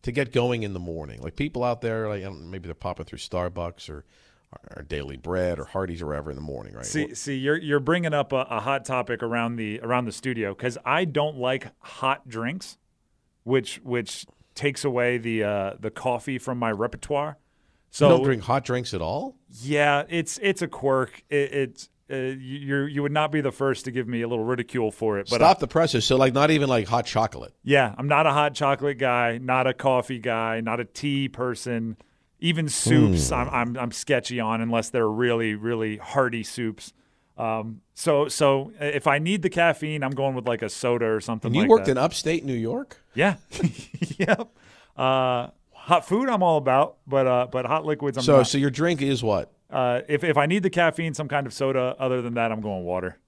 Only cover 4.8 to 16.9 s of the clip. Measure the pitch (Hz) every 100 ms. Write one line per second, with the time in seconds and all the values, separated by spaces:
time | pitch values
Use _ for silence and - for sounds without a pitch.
4.8 | 71 73 69 65 73 92 90 80 - 95
5.8 | 95 85 80 73 73 67 76 67 50 52
6.8 | - 151 151 117 143 135 135 160 156 143
7.8 | 135 175 170 147 135 131 - 113 117 139
8.8 | - 127 113 117 120 117 117 117 107 110
9.8 | 117 123 117 - 139 117 101 95 123 113
10.8 | - 151 180 147 151 139 123 131 113 _
11.8 | - - 131 139 131 110 117 180 - -
12.8 | _ _ _ _ _ _ 117 135 120 -
13.8 | 131 120 107 - - _ _ - 143 131
14.8 | 143 123 120 123 117 113 104 104 98 -
15.8 | 107 - 127 120 - 127 - 123 113 104
16.8 | 113